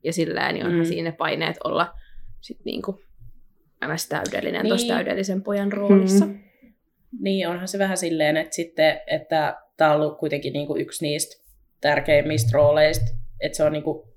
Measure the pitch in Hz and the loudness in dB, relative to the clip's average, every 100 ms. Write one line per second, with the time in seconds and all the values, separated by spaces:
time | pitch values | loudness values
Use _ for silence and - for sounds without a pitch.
0 | - 165 160 - 135 - 175 170 165 170 | -4 -2 -2 0 -2 -2 0 0 0 -2
1 | 165 160 160 - 160 160 - - 175 - | -4 -4 -4 -2 -4 -4 -4 -2 -2 -6
2 | - - - - - - - - - 190 | -16 -16 -14 -16 -16 -14 -10 -8 -8 -10
3 | _ - - - - _ _ _ 131 165 | _ -20 -20 -20 -20 _ _ _ -6 -6
4 | - 151 - - - - 214 - 240 - | -4 -6 -4 -4 -4 -2 0 0 0 -2
5 | - - 196 190 196 202 202 202 202 196 | -2 -4 -2 -4 -2 -4 -2 -4 6 6
6 | 190 196 202 - - _ _ _ _ _ | 8 4 2 -2 -18 _ _ _ _ _
7 | _ 240 196 196 170 175 185 196 196 180 | _ -6 -4 -2 -2 -4 -6 -2 -2 0
8 | 175 160 151 156 156 - 165 - 156 - | -2 0 2 2 -2 -6 -8 2 2 2
9 | - 156 - 160 147 - _ _ 156 151 | -4 -6 -2 0 0 -4 _ _ 4 4
10 | 151 151 156 143 143 139 147 165 160 - | 2 -2 -4 -4 -4 -6 -4 -4 -4 -6
11 | 156 147 - - _ _ _ _ 143 147 | -4 -4 -6 -12 _ _ _ _ 0 0
12 | 139 147 147 156 - 147 147 151 151 - | 4 4 4 2 2 6 6 6 4 4
13 | - - - - 156 - 151 151 156 147 | 0 -2 -6 -6 -8 0 0 0 -4 -6
14 | - | -10